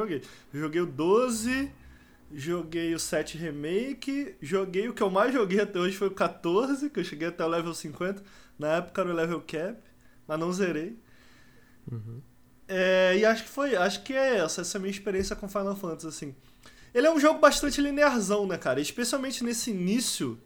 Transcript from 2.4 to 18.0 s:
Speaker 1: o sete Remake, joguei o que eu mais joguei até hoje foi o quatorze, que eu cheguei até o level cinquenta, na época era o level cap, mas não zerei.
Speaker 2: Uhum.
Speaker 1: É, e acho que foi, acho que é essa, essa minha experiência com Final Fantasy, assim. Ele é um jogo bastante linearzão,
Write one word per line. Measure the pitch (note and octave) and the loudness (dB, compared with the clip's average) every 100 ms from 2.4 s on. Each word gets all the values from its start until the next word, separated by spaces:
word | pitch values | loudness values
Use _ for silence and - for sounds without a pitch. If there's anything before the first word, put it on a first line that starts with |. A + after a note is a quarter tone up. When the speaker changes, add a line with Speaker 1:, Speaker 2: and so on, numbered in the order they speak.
| D3 F3 D#3+ E3+ E3 | -4 -4 -4 -4 -2
Speaker 1:
o | E3 | -2
sete | - D#3+ D#3 D#3 | -2 -2 -2 -6
Remake, | E3+ D3 D3+ F#3+ C4 C4+ - C#4 C#4+ - | -6 -6 -2 -2 -2 -6 -4 -4 -6 -10
joguei | C#3 F#3+ G3 F3+ A#3 | -2 -2 0 -2 -2
o | |
que | A#3 | 0
eu | G3+ | 2
mais | F#3 A#3+ | 4 4
joguei | C4 G3 G3 | 2 2 2
até | G3+ F#3 | 0 0
hoje | F3+ F#3+ | -2 0
foi | G3 | -2
o | |
quatorze, | F#3+ E3+ - E3+ F#3 C4 C4+ D4 | 0 -2 -2 0 2 2 -2 -4
que | A3 | -4
eu | |
cheguei | - D3 E3 | -6 -4 -6
até | E3+ | -2
o | E3 | 0
level | E3+ E3+ | 0 -2
cinquenta, | D#3+ D#3+ C3 F3+ G3 - - - - | -6 -10 -6 -6 -6 -12 -20 -20 -6
na | D3 E3 | 0 0
época | A3 - | 0 -2
era | F3+ | -2
o | |
level | E3+ E3 E3 - | 0 0 -2 -6
cap, | D#3 F3+ A#3 - - - - - | -6 -6 -8 -18 -20 -20 -18 -6
mas | D#3 | -4
não | E3+ | -2
zerei. | F3+ F#3 D3+ E3+ A#3 - - - - - - - - - | 0 0 0 -6 -10 -20 -20 -20 -20 -20 -20 -20 -20 -12
Speaker 2:
Uhum. | A#2+ A2 A#2 - _ _ - - | -10 -10 -14 -18 _ _ -20 -6
Speaker 1:
É, | F#3 F#3 F#3 F#3 F#3+ | 0 4 6 6 6
e | G#3+ | 4
acho | A3+ | 2
que | - | -2
foi, | - C#4+ G3+ | -4 0 2
acho | F#3 G3+ | 2 -2
que | - | -4
é | C4+ C4+ A3+ | 0 2 2
essa, | D#3 - | 0 -2
essa | E3+ G3+ | -6 -4
minha | F#3+ | -4
experiência | G3 - F#3+ G3 G3+ | -4 -4 -2 -2 -6
com | G3+ | -6
Final | G#3 G3 G3 | -4 -4 -4
Fantasy, | F3+ D#3 D#3+ | -6 -8 -10
assim. | C#3+ D3 B2+ - - - - - | -10 -12 -12 -20 -20 -20 -20 -2
Ele | A#3+ D4 | 4 6
é | |
um | E4 | 6
jogo | D4 D#4 | 6 8
bastante | D4+ - D4 D4 | 8 6 2 0
linearzão, | C#4+ C#4+ | 0 4